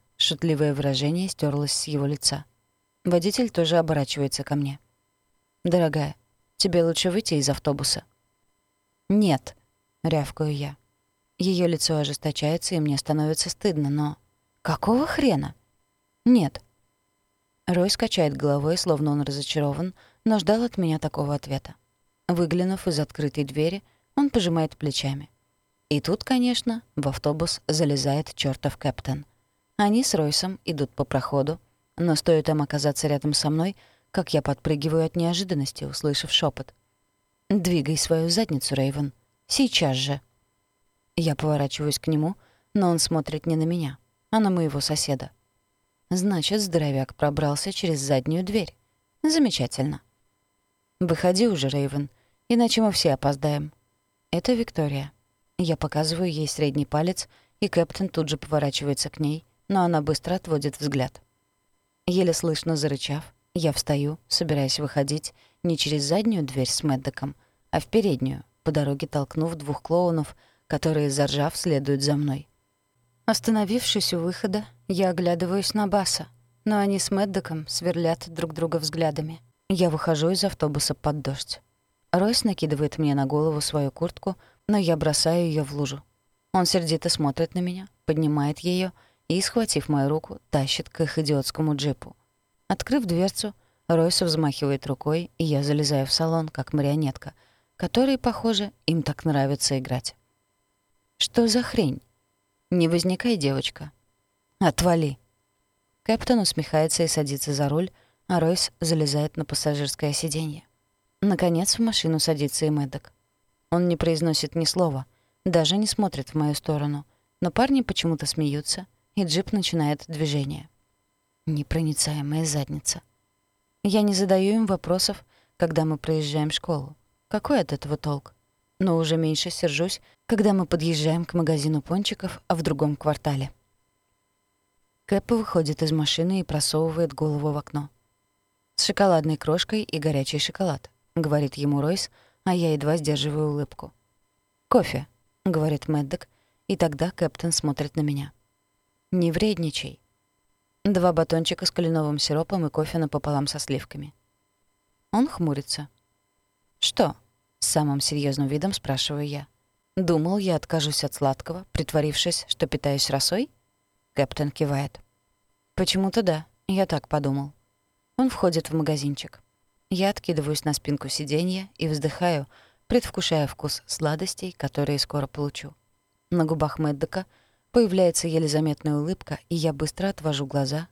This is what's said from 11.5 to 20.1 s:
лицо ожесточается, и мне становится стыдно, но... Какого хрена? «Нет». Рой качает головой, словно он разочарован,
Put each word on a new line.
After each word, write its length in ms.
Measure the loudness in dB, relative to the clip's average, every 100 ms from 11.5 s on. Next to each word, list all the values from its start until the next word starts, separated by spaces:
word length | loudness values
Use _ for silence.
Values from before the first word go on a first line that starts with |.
| 2 2
лицо 300 | 2 0 0
ожесточается, 800 | 0 -2 -4 -2 0 0 -2 0
и 40 |
мне 160 | 0 0
становится 540 | 0 0 2 0 -4
стыдно, 400 | -2 0 0 0
но... 260 | 0 -2 -4 _ _ _ _
Какого 440 | -4 -2 2 2 2
хрена? 480 | 2 2 2 -2 -10 _ _ _ _ _ _
«Нет». 380 | 4 6 4 -2 _ _ _ _ _ _ _ _ _ _ -2
Рой 240 | 2 2
качает 460 | 2 0 2 2 2
головой, 400 | 0 2 2 0
словно 340 | 2 2 2
он 120 | 0
разочарован, 720 | 0 -4 -4 0 0 -2 -6 -8 _